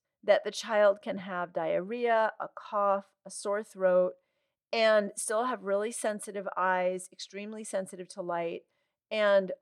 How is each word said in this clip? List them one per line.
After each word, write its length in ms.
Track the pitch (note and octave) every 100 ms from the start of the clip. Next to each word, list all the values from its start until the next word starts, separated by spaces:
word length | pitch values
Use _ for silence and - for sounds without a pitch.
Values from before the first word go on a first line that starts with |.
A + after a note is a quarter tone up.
| _ _
that 200 | - G3
the 80 | G#3
child 500 | - G#3+ G#3+ G#3 G3
can 160 | A3+ F#3+
have 340 | F#3 F3+ F3
diarrhea, 760 | F3 D#3+ E3+ F#3+ B3 A#3+ A3+ A3 -
a 80 | - -
cough, 500 | - G#3 G3+ G3 - _ F#3+
a 40 |
sore 340 | - G#3+ G3+
throat, 500 | A3 F#3+ F#3 F3+ F3+ - _ _ _ _ -
and 380 | A#3 A3 G#3+ G3+ -
still 300 | - A3 B3+
have 180 | A3
really 280 | F#3+ G3+ A3
sensitive 560 | A#3 A3+ G#3 - G3 F#3+ -
eyes, 500 | F#3 F#3 F#3 F#3 -
extremely 500 | - - G3 G#3 A3
sensitive 460 | A3 F#3+ F#3+ F#3 F3+
to 120 | G3
light, 400 | F3 E3+ E3+ F3+ _ _ _ _ -
and 400 | G#3+ G#3 G3 F#3 -